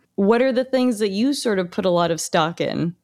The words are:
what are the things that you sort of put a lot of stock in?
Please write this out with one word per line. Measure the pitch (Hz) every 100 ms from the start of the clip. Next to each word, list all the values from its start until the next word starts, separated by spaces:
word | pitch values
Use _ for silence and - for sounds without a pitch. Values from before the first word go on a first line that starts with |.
| _
what | - 196 233
are | 269
the | 247
things | 262 254 254 208
that | 214
you | 196 262
sort | 277 240 190
of | 175
put | -
a | 185
lot | 175 170
of | 160
stock | - 175 160 170
in? | 156 135 165 -